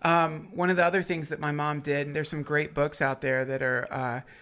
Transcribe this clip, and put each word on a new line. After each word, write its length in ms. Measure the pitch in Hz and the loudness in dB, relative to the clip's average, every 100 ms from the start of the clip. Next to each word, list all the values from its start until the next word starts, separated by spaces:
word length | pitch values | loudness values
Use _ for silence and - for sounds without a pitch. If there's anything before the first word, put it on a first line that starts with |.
um, 460 | 165 170 165 156 - | 2 4 2 -2 -8
one 160 | - 180 | 0 2
of 80 | 180 | 4
the 80 | 175 | 4
other 160 | 190 | 4
things 280 | 180 165 147 | 0 -2 -4
that 100 | 156 | -4
my 120 | 147 | -2
mom 280 | 147 147 147 | 0 0 -2
did, 260 | 143 143 143 | 0 0 0
and 100 | 151 | -4
there's 140 | 151 | -4
some 140 | 151 | -4
great 320 | 139 147 151 - | -2 0 0 0
books 260 | 147 - | -2 2
out 200 | 135 131 | 0 0
there 240 | 135 131 131 | 0 0 0
that 180 | 135 | -2
are, 240 | 131 123 - | 0 0 -2
uh, 320 | 135 127 123 - - | -4 -4 -4 -10 -20